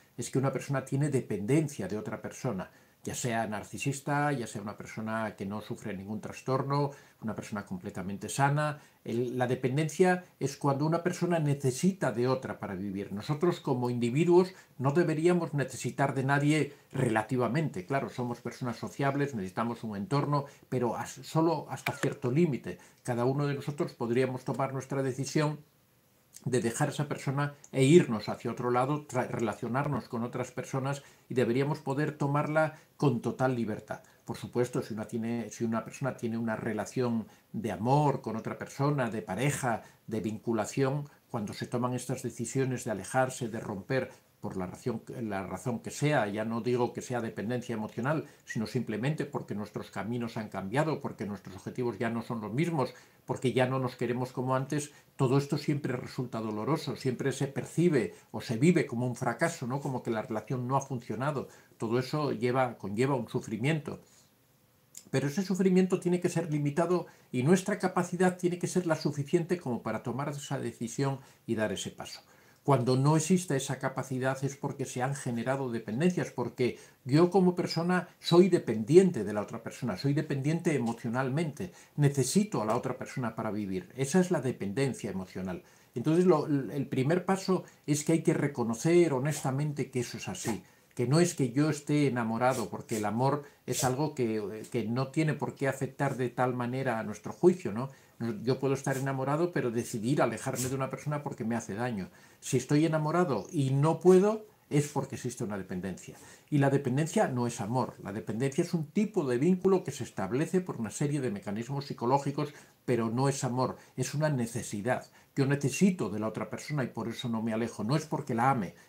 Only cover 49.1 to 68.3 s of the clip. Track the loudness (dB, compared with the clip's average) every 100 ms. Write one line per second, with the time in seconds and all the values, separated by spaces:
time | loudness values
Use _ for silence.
49.1 | -2 -4 -6 -6 -6 -6 -8 -8 -6 -4
50.1 | -4 -4 -6 -6 -6 -2 0 0 -2 -6
51.1 | -6 -6 -8 -10 -12 -8 -4 -4 -2 -2
52.1 | -2 -4 -6 -4 -2 0 0 -2 -6 -20
53.1 | _ -6 -2 0 2 2 2 -2 -2 -2
54.1 | -2 -4 -4 0 0 0 -4 -4 -12 _
55.1 | 0 2 4 2 0 0 -2 -2 -4 -6
56.1 | -6 -6 -4 -4 -2 0 -2 -2 -4 -4
57.1 | -2 -2 -2 -4 -4 -4 2 4 4 2
58.1 | -4 -12 -8 -4 4 6 6 2 0 -2
59.1 | -2 -2 2 0 0 -4 -4 -2 -2 -2
60.1 | -2 -2 -4 -4 -4 0 -2 -2 -6 -6
61.1 | -4 -2 -2 -6 -12 -20 -6 0 0 2
62.1 | 0 0 0 2 2 0 -2 -4 0 2
63.1 | 0 -2 -6 -4 -2 0 0 -2 -12 -16
64.1 | -20 _ _ _ _ _ _ _ -20 -4
65.1 | 0 0 0 0 4 6 6 6 4 2
66.1 | 2 2 0 0 0 2 2 2 2 -2
67.1 | -12 -6 0 4 4 4 -2 0 0 0
68.1 | 2 2